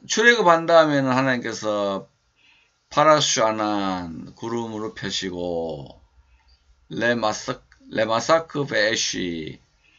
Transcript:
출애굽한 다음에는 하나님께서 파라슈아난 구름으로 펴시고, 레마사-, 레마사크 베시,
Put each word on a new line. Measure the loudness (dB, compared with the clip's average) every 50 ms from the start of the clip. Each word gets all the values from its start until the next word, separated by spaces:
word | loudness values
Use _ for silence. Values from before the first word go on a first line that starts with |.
| -8
출애굽한 | -4 0 2 4 4 6 6 6 4 4 4 4
다음에는 | 4 6 6 6 6 4 0 2 2 2
하나님께서 | 2 2 2 0 -2 -4 -6 -6 -6 -4 -2 -2 0 0 -2 -2 -4 -6 -10 _ _ _ _ _ _ _ _ _ _ _ _ _ _ _ -6
파라슈아난 | 0 2 6 6 6 6 4 0 0 2 0 0 0 0 -2 -2 0 0 -2 -2 -2 -4 -6 -8 -10 -12 -14 -16 -16
구름으로 | -12 -10 -8 -6 -6 -6 -6 -8 -8 -10 -10 -10
펴시고, | -10 -10 -8 -6 -6 -6 -6 -6 -6 -6 -4 -4 -4 -6 -6 -8 -10 -12 -16 -20 -20 _ _ _ _ _ _ _ _ _ _ _ _ _ _ _ _ _ -14
레마사-, | -8 -2 0 0 0 0 0 -2 -4 -4 -6 -10 -10 -10 _ _ _ _ _ -10
레마사크 | -4 -4 -2 0 0 -2 0 2 2 2 0 -2 -8 -8 -6
베시, | -4 -2 0 0 0 0 -2 -4 -4 -4 -6 -6 -6 -6 -8 -8 -10 -12 -16 _ _ _ _ _ _ _